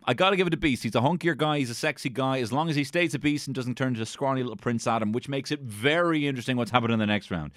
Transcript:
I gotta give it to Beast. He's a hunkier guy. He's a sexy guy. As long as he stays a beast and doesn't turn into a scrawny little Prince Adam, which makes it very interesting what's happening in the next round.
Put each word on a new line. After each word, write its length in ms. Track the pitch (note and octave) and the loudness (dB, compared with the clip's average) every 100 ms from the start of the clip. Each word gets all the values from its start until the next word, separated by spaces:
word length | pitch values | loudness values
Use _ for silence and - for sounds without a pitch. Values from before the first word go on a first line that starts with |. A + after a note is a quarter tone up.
I 100 | - | -2
gotta 200 | B2 F#3+ | 2 4
give 120 | F#3+ F3+ | 4 2
it 40 | |
to 60 | D#3+ | 2
Beast. 260 | D#3+ A#2+ | 2 0
He's 120 | A#2 | 0
a 60 | A#2 | 2
hunkier 360 | B2+ F3 E3+ C3+ | 2 2 0 0
guy. 220 | D3+ D3 | 0 0
He's 120 | A#2+ | -2
a 40 | |
sexy 340 | A#2 D#3 - C#3+ | -2 -4 -2 -4
guy. 320 | A2+ C3 C3 | -2 0 0
As 120 | A2 | 0
long 160 | C3 E3 | 0 0
as 60 | D3 | 0
he 80 | |
stays 300 | C#3 E3+ E3+ | 0 0 0
a 40 | C3+ | 0
beast 280 | D3 D3 - | 0 0 -2
and 80 | |
doesn't 220 | C3+ B2 A2+ | -6 -4 -2
turn 120 | C3 | -2
into 140 | A#2 | -2
a 40 | A2 | -6
scrawny 360 | - C#3 C3 | -4 -2 -2
little 140 | B2 G#2+ | -4 -4
Prince 300 | B2 A#2 B2 | -2 -2 0
Adam, 260 | A2+ G#2+ | 0 0
which 160 | A#2+ C#3+ | -2 -2
makes 240 | C#3 C3 | -6 -4
it 80 | D3 | -6
very 680 | C3 G#2 C3+ E3 F3 D#3 C#3+ | -6 -2 2 4 4 2 0
interesting 300 | C3 A2+ B2 | -2 0 0
what's 160 | A2+ | 2
happening 220 | B2 A#2 | 2 4
in 40 | A2+ | 2
the 80 | G#2 | 2
next 240 | G#2 - | 0 -2
round. 220 | F2 D2 | -6 -6